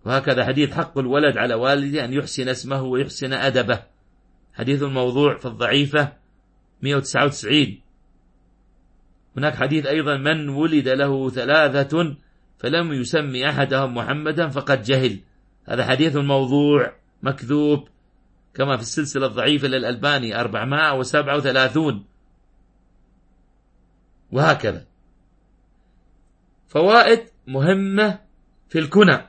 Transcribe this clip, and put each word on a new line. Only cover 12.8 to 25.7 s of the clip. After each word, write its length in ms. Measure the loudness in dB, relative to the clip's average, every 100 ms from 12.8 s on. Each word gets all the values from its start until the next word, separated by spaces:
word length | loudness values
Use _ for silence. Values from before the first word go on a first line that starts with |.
| -2
يسم 440 | -4 -2 -2 -2 -4
أحدهم 580 | -2 0 0 0 -2
محمدا 540 | -4 -4 -4 -2 -2 -2
فقد 340 | -4 -2 -2
جهل"، 380 | 2 2 2 -2 _ _ _ _
هذا 200 | -6 -4
حديث 320 | 0 2 2 2
موضوع 760 | 2 2 2 2 4 4 2 -6 _ _
مكذوب، 680 | -6 -6 -2 0 2 0 -2 _ _ _ _ _ _
كما 220 | -4 -2 -2
في 60 |
السلسلة 440 | -4 -6 -4 -2 -2
الضعيفة 420 | -4 -4 -2 -2
للألباني 720 | -2 -4 -4 -2 -2 -4 -4
أربعمائة 580 | -4 -6 -4 0 0 0
وسبعة 380 | 0 -2 0 -2
وثلاثون. 680 | 0 2 2 2 -2 -4 -12 _ _ _ _ _ _ _ _ _ _ _ _ _ _ _ _ _ _ _ _ _ _
وهكذا. 540 | 0 2 2 -2 -6 -14 _ _ _ _ _ _ _ _